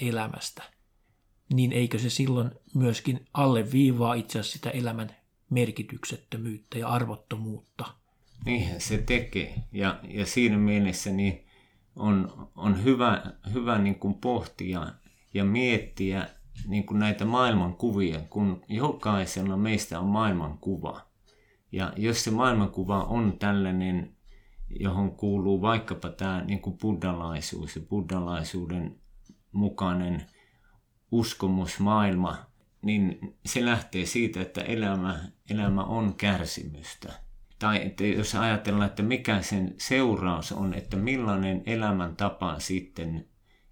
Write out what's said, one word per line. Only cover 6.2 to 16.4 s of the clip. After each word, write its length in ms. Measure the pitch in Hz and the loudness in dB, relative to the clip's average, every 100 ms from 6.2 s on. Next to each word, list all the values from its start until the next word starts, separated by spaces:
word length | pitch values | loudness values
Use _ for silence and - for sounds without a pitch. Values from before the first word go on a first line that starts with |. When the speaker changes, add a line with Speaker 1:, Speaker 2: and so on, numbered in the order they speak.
| - 113 113 107 - 117 | -10 -8 -6 -8 -8 -6
Speaker 1:
ja 100 | 117 | 0
arvottomuutta? 960 | 120 117 107 - 110 110 107 - - - - _ _ _ - | 0 0 -6 -8 -8 -6 -8 -12 -12 -12 -14 _ _ _ -8
Speaker 2:
Niinhän 360 | 110 120 85 85 | -2 0 0 -4
se 180 | - 107 | -2 -2
tekee. 560 | - 120 - 95 78 - - | 2 0 0 -4 -4 -6 -6
Ja, 280 | 101 98 - - | -2 -2 -2 -6
ja 180 | 104 95 | -4 -2
siinä 320 | 127 117 104 | 4 4 6
mielessä 520 | 104 104 98 90 101 | 4 4 2 0 -2
niin 360 | 95 101 - - _ _ _ _ - | 0 0 -2 -8 _ _ _ _ -2
on, 520 | 107 98 90 - - - | 2 2 2 -6 -16 -2
on 280 | 101 95 | 2 4
hyvä, 380 | 123 123 120 95 90 - 101 | 4 4 4 2 -2 -10 -4
hyvä 260 | 123 120 110 | -2 2 2
niin 200 | 98 95 | 2 2
kuin 160 | 101 | -2
pohtia 720 | 98 123 117 85 - 92 90 78 - - _ _ | -2 0 0 -2 -8 -6 -4 -6 -12 -20 _ _
ja 100 | 98 | 2
miettiä 840 | 98 117 127 110 - - 95 95 - - | 4 4 4 2 0 -4 -2 -2 -4 -10